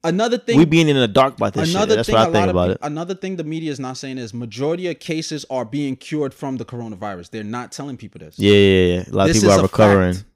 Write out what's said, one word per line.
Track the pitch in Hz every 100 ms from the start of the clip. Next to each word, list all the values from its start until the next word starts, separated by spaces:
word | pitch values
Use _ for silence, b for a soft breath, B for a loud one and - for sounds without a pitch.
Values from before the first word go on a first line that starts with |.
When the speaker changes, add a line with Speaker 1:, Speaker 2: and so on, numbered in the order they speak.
Speaker 1:
another | 165 180 226 233
thing, | - 127
Speaker 2:
we | 160
being | 165 160
in | 139
the | 117
dark | 117 135 -
about | 107
this | 139 165
shit. | 180
Speaker 1:
another | 220 110
Speaker 2:
That's | 117
Speaker 1:
thing |
Speaker 2:
what | 110
I |
Speaker 1:
a | 110
Speaker 2:
think |
Speaker 1:
lot | 107 98
of |
Speaker 2:
about | 90 90
Speaker 1:
pe-, |
Speaker 2:
it. | 95
Speaker 1:
another | 147 151 175
thing | 185 190 185
the |
media | 151 165 160
is | 139
not | 131 127
saying | 135 131
is | 113
majority | 120 117 110 143 170 180
of | 160
cases | - 160 156 151 -
are | 131
being | 113 143 143 131
cured | - 151 139
from | - 139 131
the | 113
coronavirus. | 120 113 95 104 92 85
They're | 110
not | 104 120 120
telling | - 143 123
people | 104 82
this. | 78 -
Speaker 2:
Yeah, | 101
yeah, | 101 98 95 90 90
yeah. | -
A |
lot | 95 98
Speaker 1:
This | 113
Speaker 2:
of |
people | 101
Speaker 1:
is | 95
Speaker 2:
are |
Speaker 1:
a |
Speaker 2:
recovering. | 95 - 107 98 90
Speaker 1:
fact. | 90 -